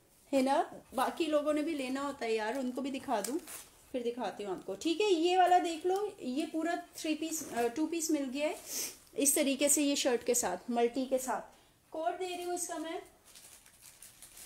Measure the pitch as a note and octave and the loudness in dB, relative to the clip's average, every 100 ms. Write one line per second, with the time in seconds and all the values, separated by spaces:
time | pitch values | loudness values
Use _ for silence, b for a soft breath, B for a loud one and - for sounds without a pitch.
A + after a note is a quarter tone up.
0 | _ _ - C4+ C4 C#4+ G#4+ - - A#3 | _ _ 0 2 4 4 2 -4 -8 0
1 | B3 - D#4+ D4+ D4 D4+ D4+ D4 B3+ C4+ | 0 0 2 2 4 2 0 -2 -2 -2
2 | C#4+ C#4 A3+ A3 G#3+ C4+ B3+ B3+ C4+ C4 | -4 -4 0 0 0 -2 -2 -2 -4 -4
3 | C#4 A3+ G3 D#4 - - - - - B3+ | -2 -2 0 -4 -6 -14 -16 -20 -8 -4
4 | A#3 A#3+ G#3 - G3+ E3+ - F#3+ D#4 D#4+ | -4 -2 -6 -6 -6 -6 -6 -4 -2 2
5 | G#4+ E4+ F4 F#4 F4+ F4+ E4+ D#4+ F4+ F#4+ | 4 4 4 6 8 6 4 -2 0 0
6 | G#4 - B3 B3+ E4+ D#4+ D#4+ F4 - - | -2 -6 -6 -4 -2 -2 -2 -4 -6 -8
7 | D#4+ D4+ D#4+ D#4 - A#3 A#3+ A#3 D#4 E4+ | -4 -2 -4 -6 -6 -2 -2 0 -2 -2
8 | D#4+ D4+ C4+ C4+ D4+ - B B B B | 0 0 -2 -2 -2 -4 B B B B
9 | B - C4+ E4+ C#4 C4+ C#4+ D#4 C#4+ C#4+ | B 0 2 4 2 4 4 4 4 2
10 | C#4 A#3 - A#3 G3+ F#3 - A#3+ A#3+ B3+ | 2 2 2 2 2 -2 -2 2 2 2
11 | B3+ C4 B3 G#3 - b b b _ D#4+ | 0 0 0 -4 -6 b b b _ -4
12 | E4 F4 F#4 F4+ F4 F4 F4 E4 D#4+ F#4 | -4 -4 -6 -6 -4 -4 -4 -6 -6 -8
13 | - - - - - - - - - - | -10 -20 -20 -20 -20 -20 -20 -20 -20 -20
14 | - - - - | -20 -20 -20 -20